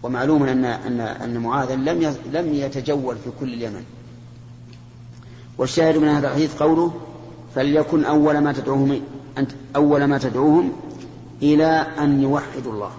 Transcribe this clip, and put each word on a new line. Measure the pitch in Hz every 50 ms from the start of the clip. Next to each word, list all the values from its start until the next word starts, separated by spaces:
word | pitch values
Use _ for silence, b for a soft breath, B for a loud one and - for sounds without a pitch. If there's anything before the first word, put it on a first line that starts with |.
| -
ومعلوم | 120 127 120 131 143 156 151 139
أن، | 131 131 127 127
أن، | 123 117 - - - 123 120
أن | 113 110 - - 113 117 120 120
معاذا | 117 113 123 139 135 123 131
لم | 131 131 151 170 175
ي-، | 165 151 143 127 - -
لم | 135 160 175 165 151
يتجول | 143 139 135 - 139 120 143 147 139 131 127 120
في | 113 - 123 117 -
كل | 139 131 120
اليمن. | 120 117 113 101 98 - - - - - - - - - - - - - - - - - - - - - - - - - - - B B B B B B B B -
والشاهد | 127 131 - 170 165 160 156 156
من | 151 151
هذا | 147 147 139 139
الحديث | 131 143 156 147 -
قوله: | - 147 156 160 160 170 170 165 - - - - - - - - - - - -
"فليكن | 131 131 143 147 156 151 147 131 156 143
أول | 120 147 151 147 151 147 147
ما | 147 147 139
تدعوهم، | 131 - 135 135 135 139 139 143 131 - - - - - - - 139
أنت | 139 - - - - - -
أول | 143 151 147 147 143 143
ما | 143 143 135
تدعوهم | 120 127 110 123 139 151 151 170 175 - - - - - - - - - - - - - - -
إلى | 139 147 151 151 156 160 160 160 156 - - -
أن | 147 143 143 139 139
يوحدوا | 135 139 143 139 - - 139 120 123
الله". | 107 104 101 92 -